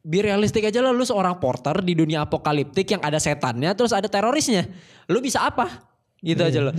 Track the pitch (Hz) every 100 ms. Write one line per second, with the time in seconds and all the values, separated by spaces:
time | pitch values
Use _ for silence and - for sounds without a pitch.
0 | 156 165 208 202 208 220 214 220 262 247
1 | 254 214 180 180 127 127 143 165 180 170
2 | 160 156 151 151 - 151 139 190 190 190
3 | 151 151 151 147 131 117 147 202 240 214
4 | 208 202 214 285 294 208 - - - -
5 | _ 208 254 254 269 - 190 - - _
6 | _ _ 170 165 170 135 139